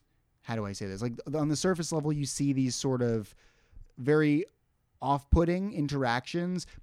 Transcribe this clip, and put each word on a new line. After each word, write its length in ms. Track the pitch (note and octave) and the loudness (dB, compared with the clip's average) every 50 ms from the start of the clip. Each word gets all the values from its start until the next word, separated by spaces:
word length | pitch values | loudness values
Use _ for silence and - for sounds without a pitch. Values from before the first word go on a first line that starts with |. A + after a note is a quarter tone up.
| - _ _ _ _ _ _ _ | -20 _ _ _ _ _ _ _
how 140 | _ - A#2 | _ -8 -6
do 100 | A2+ G#2 | -6 -4
I 80 | G2+ G2 | -6 -6
say 120 | - G#2+ | -8 -8
this? 160 | G2 F#2+ F#2+ | -8 -6 -4
Like, 120 | A#2 B2 A#2 - - C3+ C#3 | -6 -6 -6 -8 -10 -6 -2
on 140 | D#3 D3 D3+ | 0 0 0
the 80 | D3+ | 0
surface 360 | C3+ - F#3 F#3+ E3 E3+ - | 0 2 0 0 0 -2 -4
level, 220 | E3+ D#3+ C#3+ D3+ D3+ | -4 -2 0 0 -2
you 120 | D3 C#3+ | -2 -2
see 280 | B2+ - - C#3+ C#3+ C#3 | -4 -2 -2 0 0 2
these 220 | C3 C3 B2+ A#2 | 2 2 0 0
sort 260 | - - C#3 C3 B2 | -2 -2 0 0 2
of 320 | B2 A#2+ A#2 A2+ G#2 - - - _ _ _ _ _ _ - - - - _ - | 2 0 0 0 -2 -6 -14 -20 _ _ _ _ _ _ -20 -20 -20 -20 _ -6
very 480 | B2 C#3 D3+ D#3 D#3 D3+ D3 D3+ F#3 - _ _ _ _ _ _ _ _ _ _ | 0 2 4 4 6 4 4 2 0 -2 _ _ _ _ _ _ _ _ _ _
off-putting 720 | - C3 C#3+ C#3 - _ - D#3+ E3+ E3 F3 F#3 G3 G3+ A3+ | -2 0 0 0 2 _ 6 6 6 4 2 0 -2 -4 -2
interactions, 920 | - D3 C#3 C#3+ C#3 C3+ A#2+ A#2 B2 B2+ - - E3+ F3 F3+ F3+ F3 - - - - | -2 -2 -2 0 0 0 0 0 0 -2 -4 -4 -4 -2 -2 -4 -4 -6 -8 -16 -4